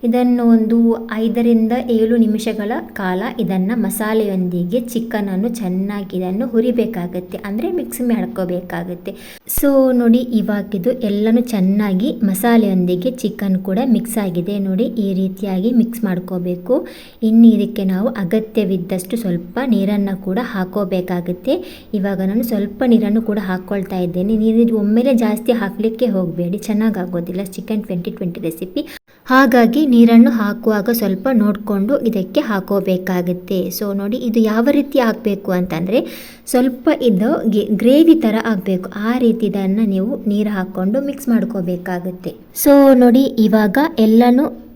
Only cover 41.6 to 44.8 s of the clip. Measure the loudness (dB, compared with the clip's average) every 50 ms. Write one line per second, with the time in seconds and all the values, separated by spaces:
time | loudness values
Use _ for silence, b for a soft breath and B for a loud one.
41.6 | -4 -4 -6 -6 -6 -6 -8 -6 -6 -8 -12 -10 -12 -14 -14 -14 -20 -20 -10 -2
42.6 | 4 6 6 8 8 8 8 8 8 6 6 6 4 4 2 2 2 4 4 4
43.6 | 2 2 2 2 0 0 0 2 2 4 6 6 6 6 4 4 2 0 -4 -10
44.6 | -20 -20 -20 -20